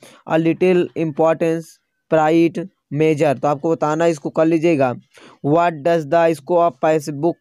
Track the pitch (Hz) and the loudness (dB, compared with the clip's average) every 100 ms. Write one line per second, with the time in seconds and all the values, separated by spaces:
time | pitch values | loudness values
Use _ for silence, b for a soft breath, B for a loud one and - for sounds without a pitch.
0 | B B - 160 165 165 180 180 170 - | B B -4 0 0 0 2 2 0 -4
1 | 165 147 160 160 165 165 160 _ _ _ | -6 0 0 2 -2 -4 -8 _ _ _
2 | - 160 156 165 165 175 165 _ - 143 | -2 0 2 2 2 -2 -12 _ -10 -2
3 | 156 151 151 135 143 143 170 165 151 156 | 0 2 0 0 -2 -2 -2 -2 -2 0
4 | 170 160 160 - 160 170 165 156 127 120 | 0 -2 -6 -2 0 2 0 0 0 -4
5 | _ B B B 139 160 175 160 147 170 | _ B B B -2 2 0 -2 -2 -2
6 | 143 170 170 160 - 175 170 - 160 156 | 0 2 2 0 -2 0 0 0 -2 0
7 | 151 143 165 160 | -4 -4 -4 -2